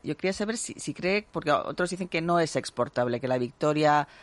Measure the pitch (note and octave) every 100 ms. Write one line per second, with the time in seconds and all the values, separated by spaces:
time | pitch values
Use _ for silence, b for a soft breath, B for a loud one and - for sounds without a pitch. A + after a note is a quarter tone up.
0 | - D3+ F#3 G3 G#3 A3+ - - - C#3+
1 | F3 G3+ G#3 E3 D3+ C#3+ - - F3+ F3+
2 | F#3 E3+ E3 F3 D#3+ C3+ - - A#2+ -
3 | B2 A#2+ B2+ B2+ B2 - D3+ D3+ D3+ D3
4 | C#3+ B